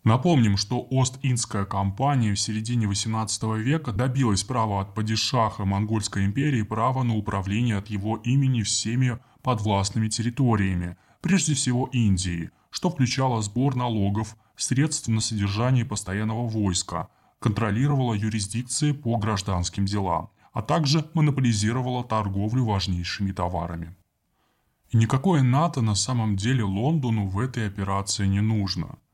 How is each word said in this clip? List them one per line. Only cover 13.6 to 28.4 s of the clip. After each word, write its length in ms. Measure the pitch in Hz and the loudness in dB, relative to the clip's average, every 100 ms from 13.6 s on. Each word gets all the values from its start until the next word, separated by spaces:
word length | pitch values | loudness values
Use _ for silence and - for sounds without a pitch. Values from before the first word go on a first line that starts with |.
| 135 123 | 0 0
налогов, 640 | 123 110 101 104 110 - _ - | 0 2 2 0 -4 -10 _ -8
средств 540 | - 123 156 - - | -2 2 2 -2 0
на 100 | 110 | 0
содержание 640 | - 110 101 101 123 127 | 0 0 0 2 2 2
постоянного 640 | 113 104 - 98 110 110 120 | 2 -6 -4 -4 -2 -2 -4
войска, 640 | 110 101 87 - 85 95 _ _ _ | 0 0 0 -4 -6 -8 _ _ _
контролировала 760 | 107 107 113 104 143 143 127 | -2 0 0 0 2 2 0
юрисдикции 800 | 107 107 107 98 - 127 - 147 | 0 -2 -2 -4 -6 -6 -2 0
по 240 | 147 117 117 | 0 -2 0
гражданским 680 | 113 104 95 90 87 - 98 | 0 -2 0 -2 -2 -2 -2
делам – 440 | 101 95 82 92 _ _ | 0 0 -2 -4 _ _
а 80 | 117 | -6
также 480 | 107 165 143 156 151 160 | 0 0 4 2 2 2
монополизировала 880 | 151 139 127 107 107 123 127 123 120 | 2 4 2 2 0 0 -2 -4 -2
торговлю 580 | 110 98 98 107 127 | -2 0 -2 0 0
важнейшими 680 | 117 98 98 90 87 - 98 | 2 0 0 -2 -4 -4 -4
товарами. 600 | 95 87 87 85 82 82 87 _ _ _ _ _ _ _ _ _ | -2 -2 -2 -6 -8 -10 -16 _ _ _ _ _ _ _ _ _
И 60 | 113 | 2
никакое 480 | 110 135 190 165 | 4 2 2 4
нато 380 | 127 131 156 135 | 4 4 2 0
на 140 | 113 101 | 0 0
самом 420 | - 123 110 98 | 0 0 0 0
деле 260 | 107 131 | 2 2
Лондону 640 | 104 95 135 165 127 110 98 | 0 0 2 0 0 0 0
в 120 | 95 | -2
этой 280 | 131 123 107 | -2 -2 -4
операции 580 | 101 95 98 98 - 98 | -4 -2 -2 -2 0 2
не 140 | |
нужно. 600 | 98 | 2